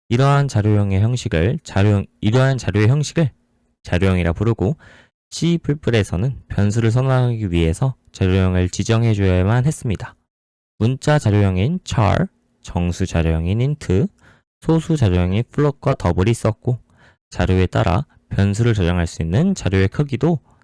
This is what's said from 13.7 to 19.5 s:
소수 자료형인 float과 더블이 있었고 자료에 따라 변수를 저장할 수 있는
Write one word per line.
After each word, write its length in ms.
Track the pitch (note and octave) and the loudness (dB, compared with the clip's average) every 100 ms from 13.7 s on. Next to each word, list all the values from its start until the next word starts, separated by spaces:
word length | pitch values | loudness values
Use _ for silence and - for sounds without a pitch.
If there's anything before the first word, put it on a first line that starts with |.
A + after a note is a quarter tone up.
| D3+ - F#2 F3+ _ _ _ _ _ | -4 -2 -2 -2 _ _ _ _ _
소수 360 | - D#3+ D#3 D#3 | -2 -2 0 0
자료형인 460 | G#2+ F2+ F2+ G2 - | 2 2 0 -2 -4
float과 460 | - D3 - C#3 | -2 -2 -2 -4
더블이 380 | C3+ - C3 G2 | -2 -2 0 0
있었고 480 | A#2 A2 - - B2 _ _ _ _ _ | 0 -2 -4 -4 -6 _ _ _ _ _
자료에 380 | - F2+ F#2 F2+ | -4 0 2 2
따라 400 | A2+ G2+ E2+ D3+ _ - | 0 0 0 -4 _ -8
변수를 440 | - G2+ G2+ A#2 | -2 0 2 0
저장할 320 | G#2+ E2+ F2 E2+ | 2 0 0 -2
수 160 | - | -4
있는 320 | D#2+ G2+ F#3+ | -2 0 0